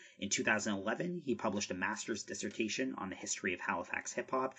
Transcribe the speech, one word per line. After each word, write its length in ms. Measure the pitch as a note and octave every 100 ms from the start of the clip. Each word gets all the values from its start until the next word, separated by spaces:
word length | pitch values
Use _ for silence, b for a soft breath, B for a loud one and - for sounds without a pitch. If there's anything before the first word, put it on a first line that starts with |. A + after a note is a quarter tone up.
| b b
In 80 | G2+
two 160 | -
thousand 300 | B2 G#2+ G#2+
eleven, 480 | G2+ G2 B2+ F3 F3+ C#3
he 100 | A2
published 360 | A2+ G2+ -
a 20 |
master's 500 | F#2 F#2+ G#2+ - G#2+
dissertation 720 | - G2+ G#2+ - A2+ - C3 -
on 120 | F#2+
the 60 | F2
history 380 | G#2 - G2
of 80 | F2+
Halifax 500 | - F2+ F2 - -
hip 200 | - A#2
hop 240 | C3 C3